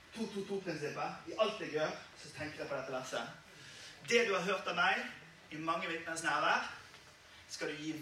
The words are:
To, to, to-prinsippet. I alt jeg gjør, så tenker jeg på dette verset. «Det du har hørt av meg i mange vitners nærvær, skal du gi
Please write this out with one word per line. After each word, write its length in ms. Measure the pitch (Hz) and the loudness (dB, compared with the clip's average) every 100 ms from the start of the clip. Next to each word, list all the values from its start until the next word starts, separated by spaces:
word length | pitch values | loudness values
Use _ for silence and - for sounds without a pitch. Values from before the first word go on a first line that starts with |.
| - | -12
To, 140 | 220 202 | -4 -4
to, 100 | 202 | -2
to-prinsippet. 840 | 190 196 185 147 147 143 151 - 170 | -2 -2 -2 -2 -2 -2 -4 -4 -4
I 40 | - | 4
alt 200 | 208 - | 4 2
jeg 100 | 147 | -2
gjør, 200 | 151 156 - - - | 2 2 0 -10 -16
så 120 | 151 | -12
tenker 260 | - 151 - | -6 -6 -4
jeg 80 | - | -4
på 80 | - | -2
dette 160 | - | -2
verset. 360 | 131 135 123 117 - - - - - - - - | -4 -2 -4 -4 -10 -16 -18 -16 -14 -14 -10 4
«Det 160 | 233 220 | 6 6
du 60 | |
har 100 | 185 | 4
hørt 220 | 185 190 180 | 4 0 2
av 80 | 170 | 4
meg 800 | 185 233 - - - - - 156 | 6 6 0 -8 -16 -20 -12 -6
i 40 | 160 | 0
mange 200 | 175 175 | 0 0
vitners 360 | 165 165 160 160 | -4 -4 -2 2
nærvær, 400 | 151 - - - - - - - - - - - | 4 6 4 2 -6 -14 -18 -20 -20 -20 -20 -12
skal 240 | - 156 | -4 -2
du 80 | 151 | -2
gi 120 | 156 143 | -2 -2